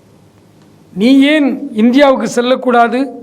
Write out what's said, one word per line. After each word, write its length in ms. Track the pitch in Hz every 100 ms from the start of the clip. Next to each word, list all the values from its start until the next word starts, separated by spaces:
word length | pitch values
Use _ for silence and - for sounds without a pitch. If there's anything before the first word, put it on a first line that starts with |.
| _ _ _ _ _ _ _ _ _
நீ 280 | 180 233 277
ஏன் 540 | 277 311 269 - - 214
இந்தியாவுக்கு 520 | 240 262 277 262 214
செல்லக்கூடாது?" 720 | 247 240 254 262 240 233 247 269 -